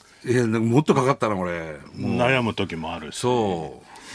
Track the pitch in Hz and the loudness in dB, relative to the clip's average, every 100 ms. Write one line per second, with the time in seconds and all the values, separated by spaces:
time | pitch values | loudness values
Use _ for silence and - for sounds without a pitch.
0 | - - 123 123 117 113 113 123 151 139 | -20 -8 0 2 4 2 4 4 4 4
1 | 127 135 113 95 87 85 80 73 - 120 | 2 0 0 0 -2 -4 -8 -12 -14 -6
2 | 127 117 120 131 117 - 92 82 80 82 | -2 2 2 2 0 -2 -4 -6 -8 -8
3 | 76 - 123 123 104 85 73 62 - - | -10 -4 0 2 0 -2 -6 -12 -20 -20
4 | - | -16